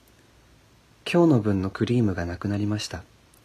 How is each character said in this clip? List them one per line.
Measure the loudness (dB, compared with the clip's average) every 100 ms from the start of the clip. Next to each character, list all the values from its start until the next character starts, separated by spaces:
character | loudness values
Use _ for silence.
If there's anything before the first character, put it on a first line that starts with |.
| _ _ _ _ _ _ _ _ _ _ -2
今 | 4 4
日 |
の | 4
分 | 2 0
の | -2
ク | -2 0
リ | 2
ー |
ム | 0
が | -2 -6
な | -6
く | -4
な | -4
り | -2
ま | -4
し | -6
た。 | -12 -14 _ _ _